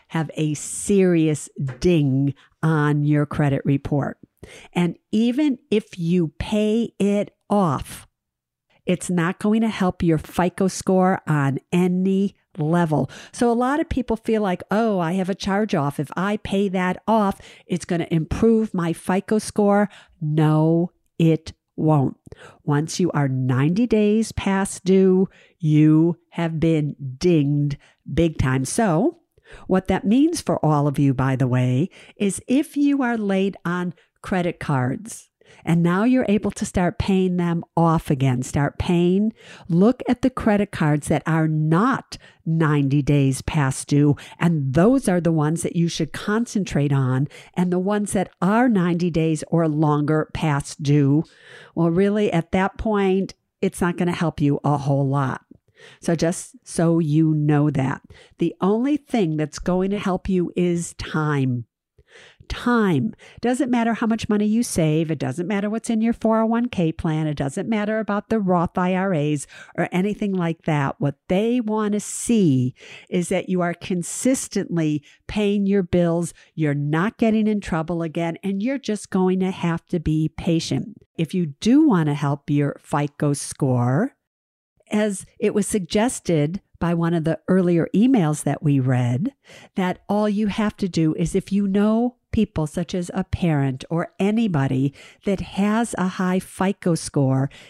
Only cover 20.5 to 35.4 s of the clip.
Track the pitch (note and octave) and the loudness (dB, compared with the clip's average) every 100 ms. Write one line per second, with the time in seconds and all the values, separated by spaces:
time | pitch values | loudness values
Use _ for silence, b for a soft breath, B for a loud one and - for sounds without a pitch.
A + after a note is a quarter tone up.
20.5 | D#3 D#3+ E3 F3 _ _ - E3 D#3+ - | 4 4 2 0 _ _ 0 2 2 -2
21.5 | - _ - D#3 D3+ C3 - - - B | -20 _ -2 2 2 0 -4 -18 -20 B
22.5 | B - C#3+ D#3 - F3 D3+ C#3 C3 C3 | B -2 -2 -2 -2 -2 0 -2 0 0
23.5 | B2+ D3 F#3 A#3+ G#3+ G#3 G#3+ A3 - G3 | 2 2 0 2 2 2 2 -2 -4 -2
24.5 | F#3+ G3 - F#3 F#3+ F#3+ F#3 F#3+ b b | -2 -2 -4 2 4 4 4 0 b b
25.5 | b D#3 D3+ D#3 D#3 E3+ E3 _ - E3+ | b 2 4 6 6 4 0 _ -6 -4
26.5 | D#3+ E3 D#3+ D3 - C3+ B2+ F3+ D#3+ C#3+ | 0 0 0 -2 -6 -12 -2 2 4 4
27.5 | D3 D3 C#3+ b b - C#3 E3+ D#3+ C3+ | 2 0 -4 b b -6 0 0 0 0
28.5 | C3 C3 - A3 D#3+ C#4+ - _ _ B | 0 -2 0 2 2 0 -2 _ _ B
29.5 | B B F#3 - F#3+ G3 B3 D#4+ E4+ - | B B -2 0 -2 2 2 2 0 -4
30.5 | E3+ D3+ D3 C#3+ C#3+ C#3 C3 C3 C3 C3 | -2 2 2 2 2 2 2 0 0 0
31.5 | B2+ B2+ B2+ F#3+ B B B G3+ - - | 2 2 0 -2 B B B -4 -4 -2
32.5 | C4 C#4+ C#4+ C#4+ C#4 A#3+ A#3 G3+ F#3+ G3 | 0 0 0 2 2 0 -2 0 0 0
33.5 | - E3+ F3+ F3+ - b b - F#3 F3 | -4 -6 -4 -6 -8 b b -4 -2 -2
34.5 | - - C3+ B2 - G3+ - - _ | -4 -2 0 0 -4 -10 -18 -20 _